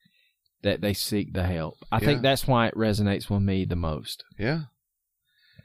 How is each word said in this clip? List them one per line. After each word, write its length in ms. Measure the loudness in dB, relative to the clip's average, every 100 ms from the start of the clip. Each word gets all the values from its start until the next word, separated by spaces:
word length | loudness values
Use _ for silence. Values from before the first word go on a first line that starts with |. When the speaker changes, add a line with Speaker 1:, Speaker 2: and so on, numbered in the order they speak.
| _ _ _ _ _ _
Speaker 1:
that 180 | 0 0
they 120 | 0
seek 380 | -2 0 -2 -2
the 100 | -2
help. 320 | -2 -2 -4 -8 -4
I 80 | 0
think 180 | 2 2
Speaker 2:
Yeah. 120 | 2
Speaker 1:
that's 160 | 2 2
why 180 | 4 2
it 80 |
resonates 560 | 2 0 2 2 0 0
with 120 | 0
me 220 | 2 2
the 120 | 0 -2
most. 480 | -2 -4 -8 -14 -16 -6
Speaker 2:
Yeah. 240 | -2 -2 -6 _ _ _ _ _ _ _ _ _